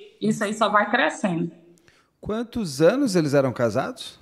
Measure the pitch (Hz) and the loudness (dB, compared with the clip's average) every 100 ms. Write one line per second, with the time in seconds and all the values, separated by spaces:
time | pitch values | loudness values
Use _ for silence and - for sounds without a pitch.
0 | - _ 208 214 208 214 208 208 208 240 | -20 _ -2 -2 -2 0 2 2 2 0
1 | 156 - 202 165 175 - - _ _ _ | 0 -2 -4 -2 -4 -8 -20 _ _ _
2 | _ _ - 214 233 240 190 135 160 247 | _ _ -8 -6 -6 -6 -6 2 4 4
3 | 277 180 151 139 135 107 117 110 - - | 2 2 2 2 2 0 0 0 -4 -8
4 | - - | -16 -18